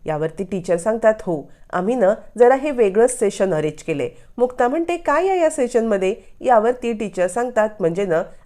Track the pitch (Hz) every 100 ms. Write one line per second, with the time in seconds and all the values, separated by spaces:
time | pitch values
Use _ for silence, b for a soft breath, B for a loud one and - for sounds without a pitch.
0 | - 151 156 156 190 190 175 175 214 220
1 | 226 220 190 156 - b b 180 185 254
2 | 190 220 B 214 240 269 302 247 202 196
3 | 247 - 202 - 190 156 151 - - 147
4 | 123 b b - 247 254 247 311 339 339
5 | 320 294 381 370 311 302 247 233 226 196
6 | 190 226 b b 247 233 226 247 233 214
7 | 208 180 180 233 240 220 214 214 170 170
8 | 196 160 - B